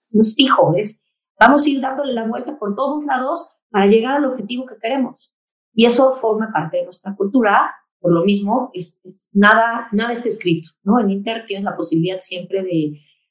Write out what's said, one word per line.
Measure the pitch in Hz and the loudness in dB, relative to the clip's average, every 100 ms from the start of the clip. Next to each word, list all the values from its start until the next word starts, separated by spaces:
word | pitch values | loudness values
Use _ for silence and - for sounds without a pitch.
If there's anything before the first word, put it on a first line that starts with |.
| _ | _
no | 214 | 2
es | 220 - | 2 2
fijo, | 262 254 151 175 | 2 4 4 2
es, | 214 - _ _ _ - | -2 -4 _ _ _ 2
vamos | 226 294 294 | 4 6 4
a | |
ir | 269 | 0
dándole | 262 269 269 | -2 -4 -4
la | 240 220 | -4 -4
vuelta | 240 - - | -6 -8 -8
por | 202 202 | -6 -4
todos | 285 294 | -4 -4
lados | 294 254 262 339 - _ _ | -4 -4 -2 -4 -6 _ _
para | 202 202 | 2 4
llegar | 220 240 | 4 4
al | 285 269 | 0 -2
objetivo | 254 208 247 | -4 -8 -10
que | 254 220 | -10 -8
queremos. | 226 269 247 - - _ _ _ _ 226 | -4 -2 -4 -6 -14 _ _ _ _ 2
Y | |
eso | 233 233 262 | 4 6 4
forma | 262 226 214 214 | 2 -2 -2 -4
parte | 160 165 180 | -4 -4 -6
de | |
nuestra | 175 - 196 | -6 -10 -10
cultura. | - 202 254 214 220 - - _ _ | -6 -2 2 2 2 0 -6 _ _
Por | 175 | 0
lo | 165 | 2
mismo, | 190 202 202 247 254 | 2 0 0 -2 -4
es, | 180 - - | -6 -8 -10
es | 185 - - | -18 -20 -4
nada, | 196 208 220 226 233 - | 2 4 4 2 -2 -4
nada | 208 233 | -2 -2
está | 240 233 | -2 -4
escrito, | - 175 165 - - | -2 0 -2 -4 -6
¿no? | 196 240 | 0 2
En | 202 | 2
Inter | 196 214 226 226 | -2 -4 -8 -8
tienes | 196 | -8
la | 202 - | -6 -4
posibilidad | 160 160 175 190 | -2 0 -2 -2
siempre | - 180 175 190 | -6 -8 -6 -6
de, | 185 170 151 151 _ _ _ | -2 -2 -4 -6 _ _ _